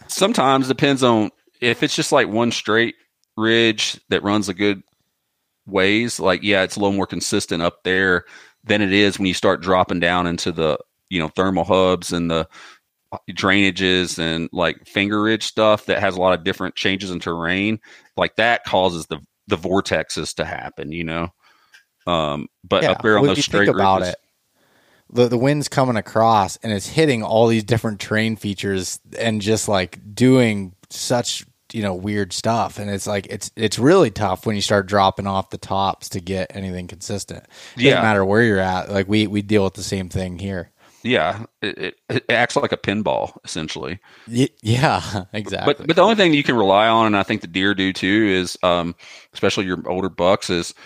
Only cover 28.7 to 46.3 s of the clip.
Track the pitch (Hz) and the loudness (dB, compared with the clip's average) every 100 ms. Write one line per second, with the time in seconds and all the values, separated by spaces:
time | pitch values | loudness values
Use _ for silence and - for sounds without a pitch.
28.7 | 95 90 - _ - 113 110 101 107 - | -4 -6 -10 _ -6 -2 -2 0 0 0
29.7 | 98 90 - 104 101 127 131 117 101 92 | 0 -2 -8 -14 2 4 6 4 0 -8
30.7 | 95 _ - - 123 120 - - _ - | -14 _ -10 -2 -2 -2 -8 -12 _ -12
31.7 | 113 104 90 101 104 92 - 113 113 98 | -6 -4 -4 -4 -4 -4 -4 -2 0 -2
32.7 | - 101 98 - 101 92 107 - - 110 | -6 -6 -6 -4 -6 -6 -10 -12 -4 -2
33.7 | - 131 190 131 - 101 92 117 104 - | 2 4 6 4 0 -4 -2 -4 -4 0
34.7 | 101 95 101 95 - 98 95 95 101 - | 0 2 4 4 2 -2 -4 -4 -12 -6
35.7 | 98 98 - - 101 87 95 90 101 95 | -2 -2 -4 -10 -10 -6 -6 -6 -8 -8
36.7 | 90 87 90 - 101 - 85 - - - | -8 -10 -14 -10 -10 -10 -16 -18 -20 -16
37.7 | - 135 98 110 101 95 107 117 98 92 | 0 2 4 4 2 2 4 4 2 0
38.7 | 92 - 101 95 107 104 104 101 104 95 | -2 -2 -2 0 0 0 -2 0 2 2
39.7 | 98 95 98 90 95 92 87 98 92 82 | -4 -6 -6 -6 -6 -6 -8 -8 -8 -10
40.7 | _ _ _ 113 117 80 104 117 _ 107 | _ _ _ -2 0 0 -4 -12 _ -8
41.7 | - 90 - - 127 - 117 120 147 127 | -6 -10 -10 -6 -4 0 0 0 0 -2
42.7 | - - 101 87 58 - - - - 78 | -2 -2 -2 -2 -2 -4 -10 -12 -10 -8
43.7 | - 65 95 _ - - 117 139 - 110 | -10 -10 -12 _ -20 -6 0 0 -2 -2
44.7 | 120 151 98 - 104 95 104 98 92 104 | 2 2 0 -2 -8 -8 -10 -8 -4 -2
45.7 | 120 - 170 190 214 180 | -2 0 4 4 4 4